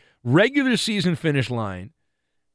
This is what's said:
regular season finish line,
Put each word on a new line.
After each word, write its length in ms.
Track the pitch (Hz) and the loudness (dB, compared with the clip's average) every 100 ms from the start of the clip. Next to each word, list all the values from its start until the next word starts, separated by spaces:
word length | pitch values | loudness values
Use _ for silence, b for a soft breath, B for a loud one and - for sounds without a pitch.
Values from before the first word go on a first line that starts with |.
| b b | b b
regular 540 | 120 143 226 285 262 233 | 0 4 4 2 2 0
season 400 | - 208 180 165 | -2 -2 -2 -2
finish 340 | 165 143 117 | 0 -2 -2
line, 420 | 123 107 92 95 _ _ _ _ _ _ | -4 -6 -8 -14 _ _ _ _ _ _